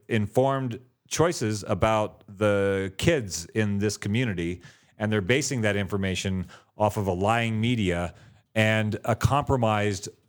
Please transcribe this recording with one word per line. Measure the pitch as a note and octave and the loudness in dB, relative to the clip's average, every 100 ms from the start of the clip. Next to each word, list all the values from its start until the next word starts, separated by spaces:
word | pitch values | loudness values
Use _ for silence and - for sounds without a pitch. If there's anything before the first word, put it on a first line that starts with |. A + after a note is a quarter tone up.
| - | -4
informed | A2+ G#2+ - C3+ C3+ C3 A2+ - _ - | -2 0 2 2 2 -4 -8 -14 _ -6
choices | - D#3+ E3+ A2 G#2+ G2 | 0 0 0 -2 -4 -4
about | G2+ A2 A2 G#2+ - - | 0 2 2 0 -6 -16
the | G2 G#2+ G2+ G2 G2 F#2+ - | -2 2 2 2 0 -2 -2
kids | E3 E3 G#2 E2+ E2+ | 0 0 0 -8 -6
in | A2 G#2+ G2+ | -2 0 0
this | G#2 G2+ | -2 -2
community, | G#2 G#2+ B2+ F2+ E2+ G2 - - _ - | -2 -2 -2 -2 -4 -6 -12 -20 _ -6
and | G#2+ | -2
they're | G#2+ | 0
basing | F2+ B2+ D3 C3 | 2 2 0 0
that | G#2+ G2+ | 0 0
information | F#2+ G2+ F#2+ F#2 G2 F#2 F2 - _ - | -2 -2 -2 -2 -2 -4 -4 -12 _ 0
off | G#2+ G#2+ | 0 2
of | G2 | 0
a | |
lying | F2+ G2+ A#2 A#2 A2 | 0 2 2 0 0
media | A2+ B2 F#2+ E2+ F2 - - - _ | 0 2 0 0 -4 -8 -20 -20 _
and | - A2 A2 A2 G#2 | 0 2 2 0 -2
a | - | -2
compromised, | A2 - C3+ C#3+ C3+ A2+ G#2+ G#2 G2 - - | 0 2 2 2 2 2 2 0 -2 -8 -16